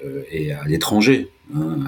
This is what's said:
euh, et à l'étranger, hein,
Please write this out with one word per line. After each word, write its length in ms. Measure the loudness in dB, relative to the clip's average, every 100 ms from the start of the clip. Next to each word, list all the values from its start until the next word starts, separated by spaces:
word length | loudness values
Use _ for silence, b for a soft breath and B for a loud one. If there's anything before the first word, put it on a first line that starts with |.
euh, 180 | -12 -10 -8
et 220 | -6 -4
à 120 | -4 -2
l'étranger, 640 | -2 2 4 6 4 0 _ -8
hein, 300 | -4 -2 -4